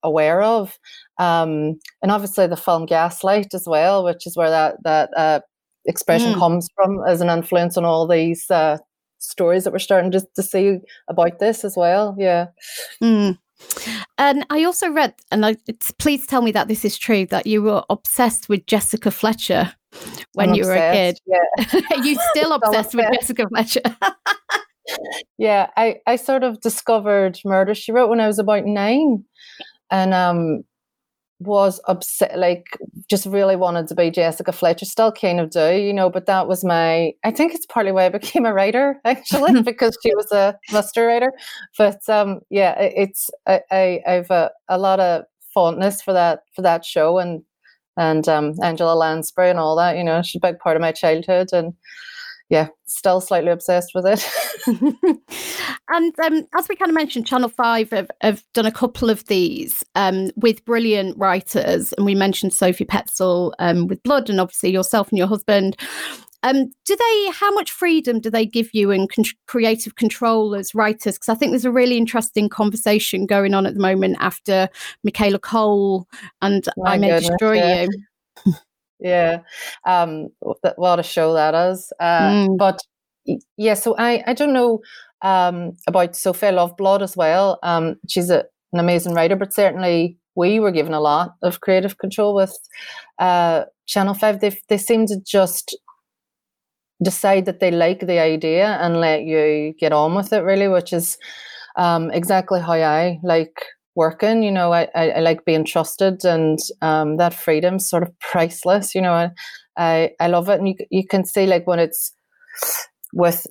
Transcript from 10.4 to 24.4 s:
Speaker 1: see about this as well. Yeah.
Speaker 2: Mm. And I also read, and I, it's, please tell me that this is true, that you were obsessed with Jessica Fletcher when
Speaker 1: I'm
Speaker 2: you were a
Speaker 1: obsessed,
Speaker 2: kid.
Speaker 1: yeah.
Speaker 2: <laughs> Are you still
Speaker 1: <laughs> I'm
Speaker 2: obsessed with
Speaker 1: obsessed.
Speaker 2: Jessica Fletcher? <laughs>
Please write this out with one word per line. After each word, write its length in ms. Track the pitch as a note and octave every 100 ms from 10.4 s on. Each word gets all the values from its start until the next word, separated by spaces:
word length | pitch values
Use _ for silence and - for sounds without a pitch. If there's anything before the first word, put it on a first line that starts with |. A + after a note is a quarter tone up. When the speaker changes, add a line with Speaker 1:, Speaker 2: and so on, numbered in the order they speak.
Speaker 1:
see 340 | F#3+ G3 G3 F#3+ - - -
about 320 | E3+ E3+ F3
this 240 | G#3 A3
as 100 | G3+ F#3+
well. 380 | F3 F#3+ G#3 G3
Yeah. 300 | F#3+ F3 F3 _ - - - -
Speaker 2:
Mm. 360 | A3+ G#3+ G3+ F3+ _ _ - - A3+ A3 - -
And 280 | C#4 C#4 -
I 140 | D4+
also 280 | E4+ F4 E4+
read, 240 | D4+ D4 - _
and 120 | G#3+
I, 120 | G#3+ A3 -
it's, 240 | - -
please 320 | - D4+ C#4 -
tell 160 | C4
me 100 | A#3
that 160 | G#3+ A3
this 160 | G#3+
is 140 | G#3 -
true, 280 | - G#3 F#3
that 200 | F#3+ G#3+
you 160 | G#3+
were 200 | G#3+ G#3 -
obsessed 580 | G#3 - - A#3+ - -
with 180 | G#3 -
Jessica 440 | G#3 - G#3+ G3+
Fletcher 600 | - A3 A3+ - F3+ F3+ - _ - - - -
when 160 | - F#3
Speaker 1:
I'm 40 |
Speaker 2:
you 120 | - F#3
were 80 |
a 140 | F#3 D#3+
Speaker 1:
obsessed, 320 | F#3+ F3+ F3+ F#3
Speaker 2:
kid. 460 | F3+ - - A3
Speaker 1:
yeah. 80 | F4+ -
Speaker 2:
<laughs> 60 | C#4
Are 80 |
you 120 | C#4 D4 F5
still 220 | D4+ D#4
Speaker 1:
<laughs> 0 |
I'm 80 | C#4+
Speaker 2:
obsessed 320 | A3 G#3+ G#3+
with 120 | A#3 A3
Speaker 1:
obsessed. 140 | B3
Speaker 2:
Jessica 260 | B3 A#3 G#3
Fletcher? 320 | A3 A3+ - A#3+ -
<laughs> 120 | F#4+ - - G4+